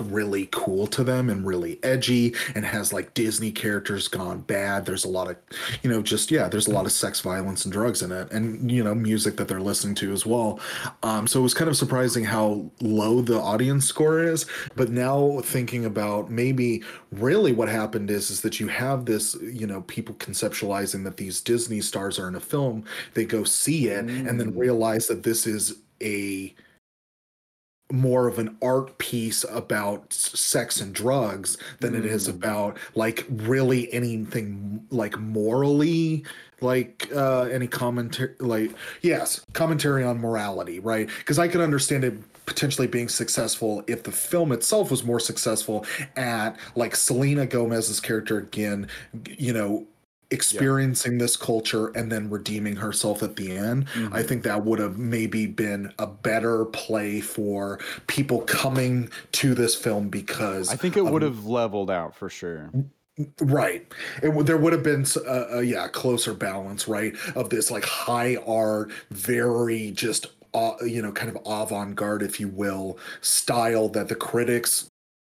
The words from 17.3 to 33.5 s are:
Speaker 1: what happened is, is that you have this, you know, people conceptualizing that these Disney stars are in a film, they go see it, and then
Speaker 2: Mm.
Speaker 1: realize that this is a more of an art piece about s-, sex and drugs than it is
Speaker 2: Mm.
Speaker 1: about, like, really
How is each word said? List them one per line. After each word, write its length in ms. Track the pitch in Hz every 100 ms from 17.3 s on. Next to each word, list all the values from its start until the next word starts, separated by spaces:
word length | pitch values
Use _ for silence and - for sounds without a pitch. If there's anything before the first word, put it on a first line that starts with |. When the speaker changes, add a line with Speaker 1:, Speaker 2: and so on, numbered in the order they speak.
| 202 190
Speaker 1:
what 180 | 117 110
happened 400 | 110 107 107 101
is, 220 | 101 101
is 100 | 101
that 180 | 107 -
you 80 | 104
have 360 | - 127 135 117
this, 300 | 107 - -
you 240 | 107 123 107
know, 140 | 95
people 320 | 90 - - 104
conceptualizing 880 | - 98 107 - 101 98 98 98
that 140 | 95 -
these 220 | 98 87
Disney 420 | - 120 117 107
stars 360 | - 107 98 95
are 100 | 92
in 60 |
a 60 | 175
film, 440 | - 147 135 110 107 - -
they 120 | 113 110
go 180 | 113
see 460 | 98 - 143 160 117
it, 160 | 101 117
and 340 | 127 127 120
then 140 | 110
Speaker 2:
Mm. 40 | 113
Speaker 1:
realize 460 | 123 113 113 110 110
that 160 | 110
this 240 | 117 113 117
is 300 | 107 - - _ -
a 540 | 107 101 98 98 98 - - _ _ _ _ _ _ _ _ _ _ _ -
more 360 | 131 131 127 120
of 100 | 117
an 180 | 110 -
art 380 | 127 131 - -
piece 440 | - 120 113 107 -
about 600 | 117 - 104 101 104 -
s-, 280 | - - -
sex 400 | - 131 113 -
and 140 | 98
drugs 640 | 95 117 139 107 95 92 - - -
than 160 | 117 113
it 100 | 107
is 220 | 107 104
Speaker 2:
Mm. 80 | 90
Speaker 1:
about, 420 | 107 104 104 - -
like, 320 | - 113 113 -
really 600 | 110 110